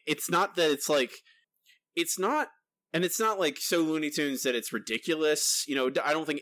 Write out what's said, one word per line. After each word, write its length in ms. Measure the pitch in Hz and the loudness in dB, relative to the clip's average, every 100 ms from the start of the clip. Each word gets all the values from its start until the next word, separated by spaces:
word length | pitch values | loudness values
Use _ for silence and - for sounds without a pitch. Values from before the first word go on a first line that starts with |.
| - | -4
it's 220 | 147 - | -4 0
not 260 | 170 196 180 | 0 0 2
that 160 | 156 | 2
it's 180 | 139 - | 2 2
like, 240 | 147 123 - _ _ _ _ _ _ _ 170 | 2 2 -4 _ _ _ _ _ _ _ -4
it's 220 | 165 - | -2 0
not, 320 | 190 202 - _ _ _ - | 0 0 -2 _ _ _ -6
and 120 | 165 180 | -2 0
it's 140 | - | 0
not, 200 | 220 196 | 0 2
like, 180 | 160 131 | 0 0
so 220 | - 175 | 0 2
Looney 280 | 156 156 151 | 2 2 -2
Tunes 320 | 156 143 127 | -2 -2 0
that 140 | 135 120 | 0 -2
it's 180 | - | -2
ridiculous. 920 | 113 - 113 - 156 151 151 - - 143 | -8 -4 -4 -2 0 2 2 0 -2 -2
You 80 | 139 | 0
know, 140 | 127 | 0
d-, 120 | 147 | 0
I 100 | 143 | 0
don't 120 | 160 156 | 0 -2
think 160 | 147 | -6